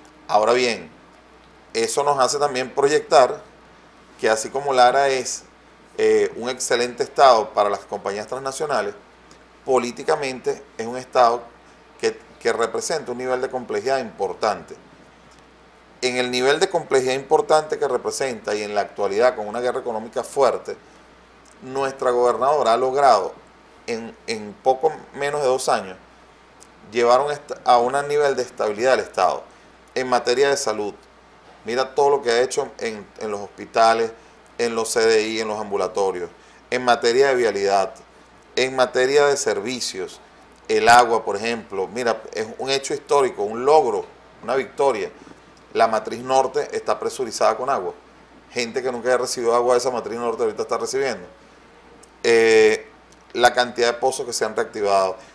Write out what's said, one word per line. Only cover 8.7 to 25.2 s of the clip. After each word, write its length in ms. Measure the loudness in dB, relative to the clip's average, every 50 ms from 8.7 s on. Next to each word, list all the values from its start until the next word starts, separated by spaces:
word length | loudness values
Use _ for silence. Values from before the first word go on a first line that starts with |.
| -2 -4 -4 -4 -8 -12 -18 -20 -20 -20 -20 -20 -20 -20 -20 _ _ _ -2
políticamente 960 | 0 0 2 0 -2 -6 -6 -2 -2 -2 -2 -2 -6 -6 -6 -6 -6 -6 -6 -8 -14 -10 -10
es 100 | -8 -8
un 80 | -8
estado 480 | -10 -8 -2 2 4 4 4 4 0 -6 -10 -20 -20 -20 -20 -20 -20 -20 -20 -8 -4 -2 -2 -2 -4 -10 -20 -12 -6 -2
que 100 | -2 0
representa 600 | 0 -2 -2 -2 -4 -4 -4 -6 -6 -6 -8 -8
un 40 | -6
nivel 240 | -4 -4 -4 -4
de 80 | -4 -4
complejidad 500 | -6 -8 -8 -6 -6 -6 -2 -2 -2 -2
importante. 760 | -4 -6 -8 -6 -6 -6 -4 -2 -2 -2 -2 -2 -6 -16 -20 -20 -20 -20 -20 -20 -20 -20 -20 -20 -20 -20 -20 -20 -20 -20 -20 -20 -20 -20 _ -20 -20 -20 -10 -6
En 160 | -4 -2 -2 -2
el 120 | -2 -2
nivel 300 | -2 0 2 2 2 2
de 100 | 0 0
complejidad 440 | -2 -2 -2 2 2 2 2 2 0
importante 680 | -2 0 2 2 2 4 4 2 2 2 0 -4 -2
que 80 | -2 -2
representa 680 | -2 -2 -4 -4 -4 -4 -4 -4 -6 -6 -6 -4 -4
y 80 | -4
en 140 | -4 -4 -2
la 60 | -4
actualidad 540 | -4 -4 -4 -4 -4 -2 0 2 2 2 2
con 120 | 0 -6 -8
una 140 | -6 -4
guerra 180 | -4 -4 -4 -4
económica 440 | -4 -6 -6 -6 -8 -8 -8 -8 -8
fuerte, 520 | -4 0 2 2 2 2 -2 -6 -10 -14 -14 -16 -20 -20 -20 -20 -20 -20 -20 -20 _ -20 -20 -20 -20 -20 -20
nuestra 500 | -14 -8 -6 -4 -4 -4 -4 -2 -2 0
gobernadora 600 | 2 2 2 2 2 2 2 2 2 2 4 2 2
ha 40 | 2
logrado 560 | 2 0 2 4 6 6 6 6 4 -2 -8 -12 -20 -20 -20 -20 -20 -20 -20 -14 -10 -8
en, 280 | -8 -8 -8 -12 -16 -12 -8 -8
en 260 | -8 -8 -8 -12 -10 -4
poco 300 | 0 0 0 2 0 -4 -4 -6 -14 -14 -10
menos 260 | -6